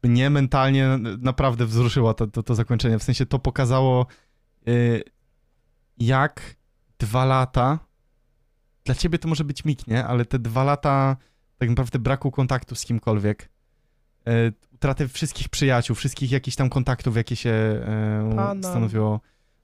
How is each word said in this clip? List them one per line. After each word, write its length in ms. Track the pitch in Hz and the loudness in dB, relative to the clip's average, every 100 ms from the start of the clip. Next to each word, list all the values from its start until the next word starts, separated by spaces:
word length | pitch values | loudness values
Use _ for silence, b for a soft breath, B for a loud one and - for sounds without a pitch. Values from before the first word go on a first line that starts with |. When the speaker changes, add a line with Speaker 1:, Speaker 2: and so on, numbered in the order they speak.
Speaker 1:
Mnie 280 | 120 120 135 | 4 4 4
mentalnie 560 | 143 131 139 135 135 131 | 2 2 2 4 4 2
n-, 320 | 131 110 101 | 2 -2 -4
naprawdę 460 | 127 127 135 120 117 | -4 0 0 0 0
wzruszyło 480 | 113 120 135 113 | 2 2 2 2
to, 120 | 110 110 | 2 -4
to, 160 | 120 | -4
to 120 | 113 | -2
zakończenie. 440 | 117 117 117 120 110 | -2 0 0 2 0
W 40 | |
sensie 240 | - 123 135 | 0 -2 0
to 120 | 131 | 0
pokazało, 680 | 135 123 123 131 131 127 127 b b b _ _ 117 | -2 0 0 2 4 2 0 b b b _ _ -2
y, 340 | 120 120 117 - _ _ _ _ _ _ _ _ _ | 2 2 0 -6 _ _ _ _ _ _ _ _ _
jak 580 | 117 131 147 - - - _ _ _ _ | 2 2 2 -4 -18 -20 _ _ _ _
dwa 260 | 107 123 | -2 0
lata, 540 | 131 131 127 131 123 160 - _ _ _ _ _ _ _ _ _ | 2 2 2 0 0 0 -6 _ _ _ _ _ _ _ _ _
dla 100 | - | -4
ciebie 240 | 127 175 160 | -2 0 -2
to 100 | 165 | -2
może 160 | 156 | -2
być 200 | 147 135 | -4 -4
mig, 220 | 156 139 - | -4 -4 -2
nie? 180 | 113 117 | -2 0
Ale 180 | 123 | -2
te 140 | 120 131 | 0 -2
dwa 260 | 117 120 | -2 0
lata 520 | 135 143 147 139 135 131 b b _ _ | 0 0 0 2 2 -2 b b _ _
tak 100 | 120 | 0
naprawdę 300 | 120 123 127 | 0 0 -2
braku 320 | 113 135 139 | -2 -2 -2
kontaktu 440 | 131 127 127 - | -2 0 -2 -4
z 100 | 120 | -12
kimkolwiek, 640 | - 117 - 107 104 104 - _ _ _ _ _ _ _ 117 | -4 -4 0 0 0 -4 -10 _ _ _ _ _ _ _ -2
y, 240 | 117 117 107 _ | 2 0 -2 _
utraty 340 | - 135 135 135 | -4 -2 0 -4
wszystkich 400 | - 160 - - | -4 -6 -6 -8
przyjaciół, 480 | - 139 123 - 113 | 0 2 2 0 -2
wszystkich 340 | - - 131 | -4 -4 -2
jakichś 260 | 131 127 - | -2 -4 -2
tam 140 | 127 | 0
kontaktów, 460 | 135 127 123 123 113 | 0 0 -2 0 -2
jakie 200 | 110 117 | -2 -4
się, 140 | 120 110 110 107 120 107 107 107 110 | 0 0 0 -2 -4 -4 -2 -2 -2
y, 60 | 110 | -2
Speaker 2:
Panam. 260 | 196 196 | -2 -4
Speaker 1:
stanowiło. 580 | 185 131 113 110 107 104 _ _ _ _ | -4 -2 0 0 0 -2 _ _ _ _